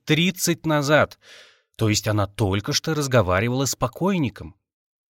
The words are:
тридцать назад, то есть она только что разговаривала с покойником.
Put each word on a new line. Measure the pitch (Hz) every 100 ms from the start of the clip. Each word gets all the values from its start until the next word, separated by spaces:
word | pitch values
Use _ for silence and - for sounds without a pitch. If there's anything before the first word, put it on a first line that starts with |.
тридцать | - 156 180 - - - 160
назад, | 151 139 147 107 - - - - _ _ -
то | 110
есть | 104 113
она | 104 98
только | - 101 101 -
что | 135 - 151
разговаривала | 139 127 92 92 117 127 135
с | -
покойником. | 127 - 180 185 127 - 80 - _ _ _ _